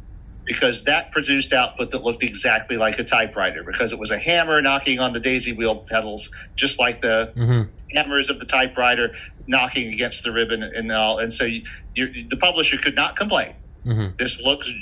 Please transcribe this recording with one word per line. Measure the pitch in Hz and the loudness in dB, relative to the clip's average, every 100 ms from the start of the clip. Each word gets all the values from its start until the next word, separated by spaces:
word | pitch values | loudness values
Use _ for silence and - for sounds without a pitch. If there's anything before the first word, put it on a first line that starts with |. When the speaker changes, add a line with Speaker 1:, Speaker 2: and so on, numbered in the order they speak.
| - - - - | -16 -16 -16 -12
Speaker 1:
because | - - 131 113 | -6 0 0 2
that | 143 156 - | 2 2 2
produced | 151 143 139 131 | 0 2 2 4
output | 135 120 - 117 | 2 2 -2 -4
that | 127 | -2
looked | 117 117 | -2 -2
exactly | 120 - 123 110 - 117 | -2 0 2 2 0 0
like | 110 104 | 2 0
a | |
typewriter, | 113 120 110 101 95 78 | 2 2 2 0 -2 -2
because | 82 - 117 | -6 -2 -2
it | 117 | -2
was | 107 | -2
a | 104 | 0
hammer | - 170 160 151 | 4 4 4 4
knocking | 139 139 139 127 | 4 2 0 0
on | 127 | 0
the | 117 | 0
Daisy | 127 127 127 | 0 0 -2
Wheel | 110 113 107 - | 0 0 0 -2
pedals, | 110 107 107 - - - | -2 -2 -4 -4 -6 -10
just | - 139 - | -2 0 2
like | 123 117 | 0 2
the | 120 113 113 | 2 2 0
Speaker 2:
Mm-hmm. | 120 117 120 101 - - 147 | 0 4 4 2 -6 -2 0
Speaker 1:
hammers | 143 143 135 | 2 0 0
of | 131 | -2
the | 123 | 0
typewriter | 135 131 127 123 120 117 - - - - | 2 2 2 2 4 0 -4 -16 -14 0
knocking | 131 127 123 117 | 2 2 -2 -4
against | 110 117 - | -2 -2 -2
the | 123 | -2
ribbon | 113 113 110 | 0 0 -2
and | 107 113 113 | -4 -6 -2
all. | 110 107 110 | 2 2 2
And | 113 | 0
so | - | 0
you, | 120 113 - - - | 0 -2 -8 -14 -8
you, | - - 123 - | -4 -4 -6 -8
the | - | -2
publisher | 180 165 147 139 | 0 2 2 2
could | 147 | 0
not | 127 156 - | 0 0 0
complain. | 208 131 - - - - 123 | 0 0 0 -8 -20 -8 -2
Speaker 2:
Mm-hmm. | 110 98 92 | 0 0 -2
Speaker 1:
"This | 127 - | -4 0
looks | 127 - - 110 | 0 0 -4 -8